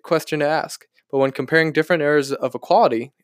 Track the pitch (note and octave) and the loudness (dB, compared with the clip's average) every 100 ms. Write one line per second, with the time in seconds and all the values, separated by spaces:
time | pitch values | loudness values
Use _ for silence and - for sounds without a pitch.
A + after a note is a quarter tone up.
0 | - D#3+ - D3+ D3 D#3 - - - _ | -2 -2 -2 -2 0 -2 -4 -12 -20 _
1 | _ C#3 C3+ - C3 D#3+ D#3+ D3 D#3 E3+ | _ -2 -2 -2 0 2 2 0 0 0
2 | D3 D3 C3+ C3+ C3 B2+ - F#3+ G3 A#2 | 2 2 0 -4 -4 -6 0 4 4 0
3 | B2 _ | -6 _